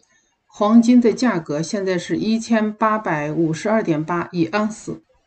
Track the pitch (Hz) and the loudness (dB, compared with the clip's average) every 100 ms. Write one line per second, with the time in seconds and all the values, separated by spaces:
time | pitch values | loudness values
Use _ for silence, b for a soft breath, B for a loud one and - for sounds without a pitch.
0 | _ _ _ _ _ - 208 233 233 247 | _ _ _ _ _ -2 6 6 8 6
1 | 233 190 254 185 160 147 165 208 190 180 | 6 2 -2 -2 -4 -6 -4 -4 -2 -4
2 | - 165 196 226 226 226 214 214 220 220 | -4 -4 -2 -2 0 0 0 -2 -2 -2
3 | 214 156 147 156 165 160 - 220 208 151 | -2 -4 -4 -2 -2 -2 0 0 0 -2
4 | 160 175 - 175 160 208 214 - - - | -2 -6 -4 -4 -2 -2 -4 -6 -12 -14
5 | _ _ | _ _